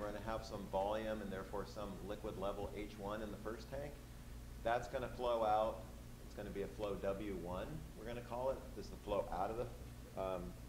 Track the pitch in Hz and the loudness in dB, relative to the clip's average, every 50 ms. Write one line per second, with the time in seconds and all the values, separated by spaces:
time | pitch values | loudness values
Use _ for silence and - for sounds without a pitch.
0 | 104 104 104 104 101 110 113 110 113 - 117 104 98 - - 95 98 101 107 110 | -2 -2 -2 -2 -2 0 0 0 -2 -2 -4 -4 -4 2 4 4 4 6 4 2
1 | 110 110 110 107 104 98 95 95 95 - - 101 95 - - 107 104 101 95 87 | 2 2 0 0 0 -2 -2 -4 -4 -2 -2 -2 -2 -2 -4 -4 -4 -4 -4 -6
2 | 90 95 104 - - 110 92 92 95 98 101 101 101 98 - 101 104 104 - - | -4 -4 -4 -2 -2 -4 -2 0 0 0 0 0 -2 -2 -2 -4 -4 -4 -4 -4
3 | 98 98 104 110 110 104 98 - 107 110 113 117 - - 135 139 143 147 143 - | -2 -2 0 0 -2 -4 -4 -4 -4 -4 -4 -4 -6 -6 -4 -4 -4 -4 -6 -8
4 | - - - - - - - - - - - - - 113 117 123 120 - - 135 | -10 -10 -10 -10 -10 -10 -8 -8 -8 -8 -8 0 2 4 4 4 2 2 0 0
5 | 123 117 - - 127 120 120 117 113 107 107 107 110 113 110 - - - - - | 0 0 -2 2 4 4 6 6 8 8 8 8 8 6 4 0 -4 -8 -8 -8
6 | - - - - - - - - 104 101 92 101 98 95 - - 107 101 98 90 | -8 -8 -10 -10 -10 -8 -6 -4 -4 -2 0 0 -2 -2 -2 -2 0 0 0 2
7 | 98 98 98 98 107 104 98 90 82 87 90 92 107 135 151 156 - - - - | 2 2 2 2 0 0 0 0 0 0 0 0 0 -2 -2 -4 -6 -6 -8 -6
8 | 110 117 120 120 117 - 117 120 127 135 139 - - - - 107 95 - 95 87 | -4 -4 -4 -4 -2 -2 0 2 4 4 2 2 -2 -6 -6 -6 -6 -6 -6 -6
9 | - 101 104 98 - - 85 87 95 104 113 117 - - - - - - - - | 0 4 4 4 4 2 2 2 2 2 2 0 -2 -2 -2 -8 -8 -8 -8 -8
10 | - - - 95 95 95 92 90 87 87 87 - - | -10 -8 -4 0 0 2 2 0 0 -2 -6 -6 -8